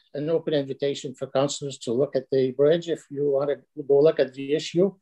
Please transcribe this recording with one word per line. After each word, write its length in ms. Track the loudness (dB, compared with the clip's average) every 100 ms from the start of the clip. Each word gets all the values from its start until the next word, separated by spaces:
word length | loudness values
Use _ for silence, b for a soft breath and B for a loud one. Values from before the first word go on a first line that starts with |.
| _
an 160 | -8 -2
open 240 | -2 0
invitation 600 | -2 -2 -4 -4 -4 -8
for 120 | -10 -6
councillors 500 | -2 -2 -4 -10 -10
to 140 | -4
look 220 | -2 -2
at 140 | -4 -2
the 200 | 0 0
bridge 400 | 2 2 2 -2
if 120 | -8 -8
you 200 | -4 -2
wanna 260 | 0 0 -4 _ -8 2
go 120 | 4
look 200 | 6 4
at 140 | 0
the 180 | -4 -4
issue. 400 | -4 -2 0 0 0